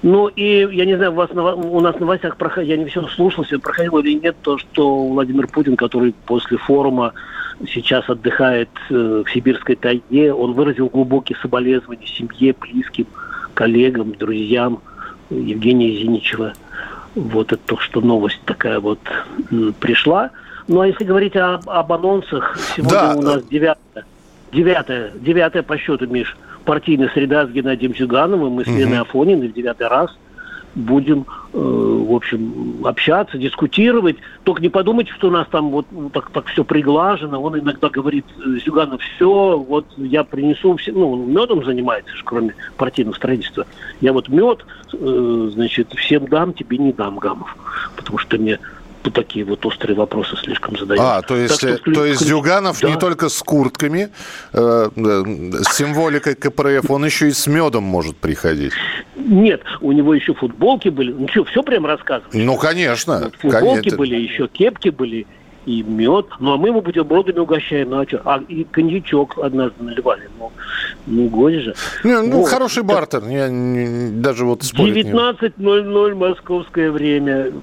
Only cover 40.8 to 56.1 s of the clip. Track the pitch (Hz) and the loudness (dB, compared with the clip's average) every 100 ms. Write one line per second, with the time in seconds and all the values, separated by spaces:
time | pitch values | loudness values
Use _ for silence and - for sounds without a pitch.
40.8 | - 190 165 127 123 160 240 190 131 123 | -2 0 0 0 0 2 2 0 0 -2
41.8 | 123 110 - - - 120 113 - - - | -2 -2 -6 -14 -6 -2 -2 -4 -18 -4
42.8 | 127 131 110 - 127 127 - - - - | -4 0 -2 -2 -2 -2 -2 -8 -8 -10
43.8 | - - 127 131 123 139 233 233 - - | -18 -2 2 2 2 4 4 2 -4 -20
44.8 | - - 135 123 120 117 110 104 117 - | -14 -6 -2 0 2 0 -2 -2 -2 0
45.8 | 113 - - 147 135 151 175 170 - 123 | -4 -4 0 0 2 0 0 -4 -6 0
46.8 | 139 120 101 101 101 87 87 - - - | 0 0 -4 -4 -6 -6 -10 -14 -12 -10
47.8 | - - - 104 - 113 107 104 - - | -10 -12 -10 -8 -4 0 0 -2 -8 -20
48.8 | - - 135 117 113 110 101 101 113 - | -20 -8 -4 -4 -4 -6 -4 -4 -4 -4
49.8 | - 101 104 107 95 - - - - - | -4 0 0 -2 -6 -8 -6 -6 -6 -8
50.8 | 101 104 127 104 - 127 120 151 131 120 | -2 0 2 0 0 -2 0 -2 -2 -2
51.8 | - 156 147 135 151 156 143 190 196 156 | 0 2 2 2 2 2 2 2 0 0
52.8 | 160 156 180 165 165 - - 151 127 - | 0 0 0 0 -2 -4 -2 0 0 0
53.8 | 147 160 208 - - - - - 117 117 | -2 -2 -4 -8 -18 -18 -4 0 4 4
54.8 | 107 107 110 98 95 90 90 92 98 - | 2 0 0 2 0 -6 -6 -2 -2 0
55.8 | 143 147 160 | -2 0 0